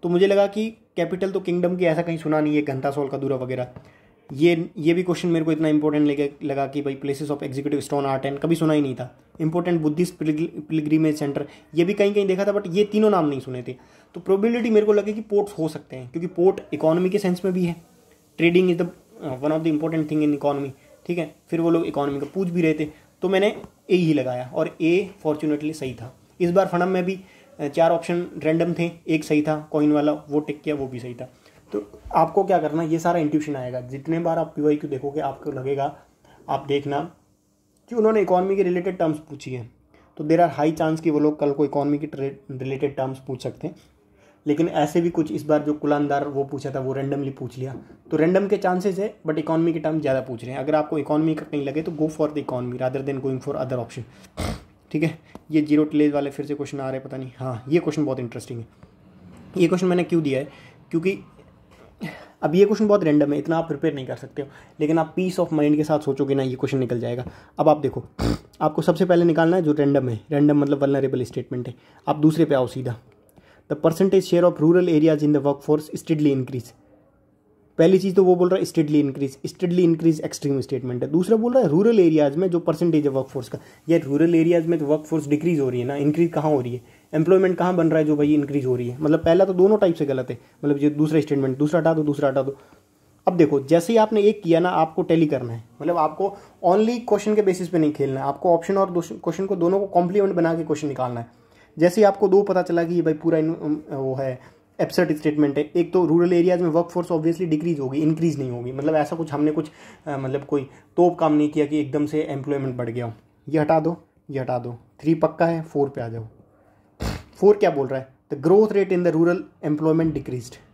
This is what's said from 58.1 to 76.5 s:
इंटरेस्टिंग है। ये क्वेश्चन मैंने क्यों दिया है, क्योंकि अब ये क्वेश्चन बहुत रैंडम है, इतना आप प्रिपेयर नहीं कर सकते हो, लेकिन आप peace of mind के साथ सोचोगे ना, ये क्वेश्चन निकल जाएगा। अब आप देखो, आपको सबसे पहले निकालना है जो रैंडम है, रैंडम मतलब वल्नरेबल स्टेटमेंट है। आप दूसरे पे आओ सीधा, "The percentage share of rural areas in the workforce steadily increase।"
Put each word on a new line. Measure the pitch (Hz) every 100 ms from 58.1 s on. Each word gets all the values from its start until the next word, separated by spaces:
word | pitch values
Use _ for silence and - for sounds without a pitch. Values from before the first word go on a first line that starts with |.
| 131
इंटरेस्टिंग | 123 120 - 120
है। | 117 _ - _ - - - - - -
ये | 170
क्वेश्चन | 180 185
मैंने | 180
क्यों | 170 175
दिया | 147 131
है, | 143 - - - _
क्योंकि | 165 175 196 - - - _ _ - 120 _ 165 - - _
अब | 151
ये | 170
क्वेश्चन | 202 208 214
बहुत | 202
रैंडम | 165 147 143
है, | 143
इतना | 143 165
आप | 160
प्रिपेयर | 147 165
नहीं | 143 131
कर | 123
सकते | 131 -
हो, | 139 - - _
लेकिन | 151 165
आप | 160 170
peace | 185 180 175
of | 156
mind | 147 151
के |
साथ | 151 151
सोचोगे | 143 135 139
ना, | 139
ये | 131
क्वेश्चन | 127 135 135
निकल | 127 120
जाएगा। | 117 120 127 - - -
अब | 151
आप | 151
देखो, | 139 135 - - - - - _
आपको | 156 -
सबसे | 160 165
पहले | 180 175
निकालना | 170 160 165 180
है |
जो | 156
रैंडम | 147 143 143 127
है, | 113 -
रैंडम | 143 147 147
मतलब | 143 139
वल्नरेबल | 139 139 135 131
स्टेटमेंट | 120 - 120 123 123
है। | 120 _ _ -
आप | 151
दूसरे | 151 156
पे | 156
आओ | 139 123
सीधा, | - 127 113 _ _ _ _ _ _ _
"The | 151
percentage | 165 165 190 190 185
share | 170 175
of | 170
rural | 151 180 180 156
areas | 160 151
in | 147 147
the |
workforce | 139 139 - 151 151 -
steadily | - 160 147 135
increase।" | 127